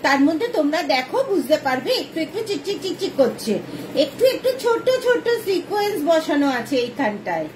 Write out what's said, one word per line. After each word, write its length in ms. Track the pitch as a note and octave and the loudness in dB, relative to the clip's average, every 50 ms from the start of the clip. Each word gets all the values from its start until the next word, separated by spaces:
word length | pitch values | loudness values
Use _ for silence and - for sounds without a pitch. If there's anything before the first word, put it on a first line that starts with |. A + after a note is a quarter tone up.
| - | 2
তার 160 | C#4+ C#4 C4+ C#4 | 2 4 6 4
মধ্যে 200 | D4+ E4 D4+ A4+ A#4+ - | 4 4 2 -2 0 0
তোমরা 240 | F#4 D4 C#4+ D4+ E4+ E4+ C#4 C#4 | 2 2 2 0 0 0 0 0
দেখো 240 | B3+ B3+ - F4+ A#4+ C5 - | 0 0 -2 -2 -2 0 2
বুঝতে 260 | G4+ E4 B3+ A#3+ D4+ - - | 0 0 2 2 0 2 2
পারবে 240 | C4+ B3+ B3+ B3+ G#4+ B4+ G#4+ | -2 -2 0 0 0 -2 -2
একটু 140 | C#4+ - - D#4+ D#4+ | -2 -4 -4 -6 -6
একটু 160 | - - G#4 A4 G#4 | -4 -4 -6 -4 -4
চিকচিক 300 | G4+ C#4+ - G4 G4+ - F#4 | -4 -4 -4 -6 -6 -4 -4
চিকচিক 280 | F#4+ D#4 - F#4+ - - - | -6 -4 -4 -4 -4 2 2
করছে, 320 | C4 G#3+ - - - A3+ G3+ F3+ - - - - - - - - D4+ | 2 2 2 -4 -4 -2 -2 -2 -4 -8 -12 -12 -12 -4 0 0 0
একটু 180 | - - - A4+ C5 A#4+ | 0 2 2 2 4 4
একটু 160 | - - B4+ B4+ - - | 2 0 0 0 2 0
ছোট 220 | A#4+ A#4 A4+ - B4+ C5 B4+ - | 0 0 2 2 0 0 2 2
ছোট 220 | B4 A#4+ A#4 - A4+ A#4+ A4+ - | 2 2 2 2 0 -2 -2 0
সিকোয়েন্স 520 | F#4+ F#4+ E4+ - - F#4+ G#4 G#4 G#4 G#4 D#4+ D4 E4+ | -2 -2 -2 -2 -2 -2 0 0 0 0 0 2 4
বসানো 380 | E4 D#4+ D#4+ D#4+ D#4 C#4+ C#4+ C#4 C4 A#3+ | 2 2 2 2 2 2 2 2 0 -2
আছে 160 | A3+ - C#4+ B3+ A#3+ | -4 -2 0 0 0
এইখানটায় 640 | A#3+ - - C#4 G#3+ G#3 G3+ - F#3+ E3+ E3 D#3 D3+ - | -2 -2 -2 -2 -2 -2 -4 -6 -4 -4 -4 -4 -6 -10